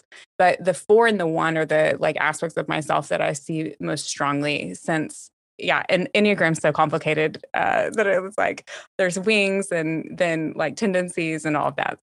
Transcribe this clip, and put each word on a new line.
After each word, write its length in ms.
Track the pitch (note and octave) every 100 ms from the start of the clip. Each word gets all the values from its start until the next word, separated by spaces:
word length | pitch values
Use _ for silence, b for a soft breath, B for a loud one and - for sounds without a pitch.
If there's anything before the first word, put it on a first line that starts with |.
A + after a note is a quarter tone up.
| _ B B -
but 260 | F3+ -
the 100 | F3+
four 340 | F3 - G#3+ A#3
and 120 | G#3
the 80 | E3
one 300 | D#3+ D#3+ D#3+
are 80 | D#3
the, 300 | D#3 D#3 B2+
like, 180 | D#3+ D3+
aspects 400 | D3 D#3 E3 E3
of 100 | D3+
myself 400 | D#3+ D3 D#3 D3
that 140 | E3+
I 120 | D#3+
see 420 | D#3 - D#3+ D#3 -
most 260 | E3+ D3+ -
strongly 680 | - C#3+ C#3+ D3 C#3+ F2
since, 560 | F2+ - D#3+ C#3+ - - _ _ -
yeah, 260 | F3 D3 -
and 200 | - F#3
Enneagram's 460 | G#3 G#3 F#3+ E3 D#3+
so 140 | D#3+
complicated, 720 | D3 D#3 D#3+ D#3 D3+ D#3 - -
uh, 360 | - - - -
that 160 | A3 G3
it 140 | F#3
was 160 | F#3+ G3+
like, 320 | F#3+ - B B B -
there's 200 | F#3 F3+
wings 520 | F#3+ G#3+ G3 G3 G3
and 460 | E3+ D#3+ D#3+ - -
then, 360 | F3 D#3+ D#3 -
like, 200 | D#3 -
tendencies 680 | G#3+ F3+ F3+ F3+ D#3+ D#3 D#3
and 100 | D3+
all 140 | C#3+
of 60 | C#3
that. 220 | - -